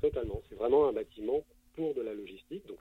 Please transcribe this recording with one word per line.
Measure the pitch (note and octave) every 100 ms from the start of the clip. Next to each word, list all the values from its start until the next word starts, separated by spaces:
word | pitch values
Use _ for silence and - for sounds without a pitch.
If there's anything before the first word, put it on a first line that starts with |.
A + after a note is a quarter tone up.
Totalement, | D3+ C3 A2 G#2 -
c'est | G2
vraiment | A#2 C#3 C#3+
un |
bâtiment | A2 G#2+ - G#2+ C#3+ - _ _
pour | - D#3
de | C3+
la | A2+
logistique. | G#2 F#2+ F#2+ - F#3 -
Donc | -